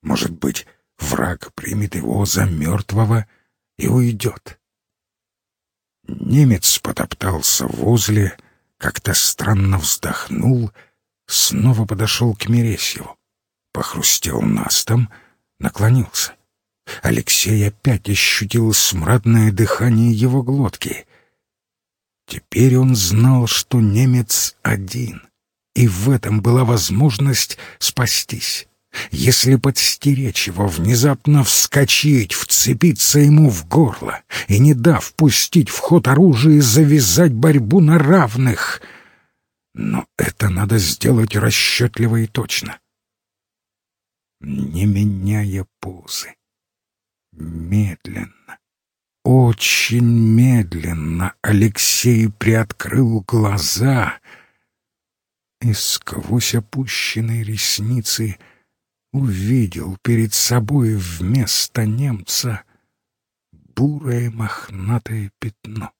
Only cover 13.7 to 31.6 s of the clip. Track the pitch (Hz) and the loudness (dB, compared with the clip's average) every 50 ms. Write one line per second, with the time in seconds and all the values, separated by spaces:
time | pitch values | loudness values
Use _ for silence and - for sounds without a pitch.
13.7 | _ - - - - - - - - - - - 62 58 53 55 53 52 50 - | _ -8 -8 -8 -8 -2 0 0 0 0 -2 -4 -4 -2 0 0 0 -2 -2 -2
14.7 | - - - - 113 120 123 107 - - _ _ _ _ _ _ _ _ - 110 | -2 -4 0 0 0 0 0 -2 -6 -18 _ _ _ _ _ _ _ _ -6 -6
15.7 | - - 104 110 123 131 110 - - - - - - _ _ _ _ _ _ _ | -2 0 2 4 4 2 2 -2 -4 -8 -8 -8 -10 _ _ _ _ _ _ _
16.7 | _ _ _ - - - - - - - - - - - - - 107 107 101 104 | _ _ _ -18 -16 -8 -4 -2 -2 -2 0 -2 -2 -2 0 0 2 2 2 0
17.7 | 104 _ _ 139 120 98 - - 101 - - - - - 110 101 - 117 113 110 | -2 _ _ 0 0 0 -2 -4 -2 0 0 -2 -2 -2 -4 -2 -2 0 0 2
18.7 | 104 - - - - 90 78 78 131 123 104 117 117 117 110 107 101 90 110 - | 2 0 0 0 -2 -2 0 2 0 2 4 4 4 4 4 4 4 2 0 0
19.7 | - - 110 123 117 110 117 120 117 104 117 131 127 135 123 120 135 143 131 98 | 0 0 0 2 2 4 4 4 2 2 2 2 2 0 0 0 -2 0 -2 -2
20.7 | - - - - - - - _ _ _ _ _ _ _ _ _ _ _ _ _ | -4 -8 -10 -10 -10 -10 -14 _ _ _ _ _ _ _ _ _ _ _ _ _
21.7 | _ _ _ _ _ _ _ _ _ _ _ - - - _ _ - - 120 131 | _ _ _ _ _ _ _ _ _ _ _ -16 -16 -16 _ _ 0 4 4 4
22.7 | 123 127 131 131 127 110 98 87 95 107 117 127 131 127 120 113 - - - _ | 4 4 4 4 2 2 0 0 2 4 4 4 4 4 2 0 -2 -4 -4 _
23.7 | - 123 110 104 98 113 131 131 123 127 113 - - - - - - _ _ - | 2 2 2 4 2 2 2 4 2 2 0 -2 -2 -4 -4 -6 -8 _ _ -4
24.7 | 107 98 98 92 98 120 123 113 - - - _ _ _ _ _ _ _ _ _ | -4 -4 -4 -8 -8 -8 -8 -8 -10 -16 -20 _ _ _ _ _ _ _ _ _
25.7 | _ - 123 117 92 90 101 131 135 117 - 101 104 107 98 117 120 127 127 113 | _ 2 2 2 2 0 0 0 0 0 0 0 -2 0 2 2 2 2 2 2
26.7 | 120 110 - - 95 104 143 156 110 101 139 139 127 - - - - - - - | 0 0 0 -2 0 2 2 2 2 2 0 0 0 -2 -4 -6 -8 -16 -16 -20
27.7 | - _ - - - - 123 113 - - - _ - 107 - - - - - _ | -12 _ -6 -6 -2 -2 -2 -2 -2 -4 -6 _ -10 -10 -8 -8 -8 -10 -12 _
28.7 | _ _ _ _ - - - - - - - - 123 - - 127 135 123 - 135 | _ _ _ _ -14 -14 -12 -10 -6 -2 0 2 2 2 4 4 2 4 2 0
29.7 | 131 - - - - - - 147 139 131 135 117 - - - - 87 87 101 101 | -2 0 -2 -2 -4 -2 0 0 0 0 -2 -4 -4 -4 -6 -6 -4 -2 -2 -2
30.7 | 82 80 85 104 123 117 120 147 139 - _ 147 147 147 131 - - - | 0 -2 0 2 2 4 2 2 0 0 _ 2 4 4 4 2 2 0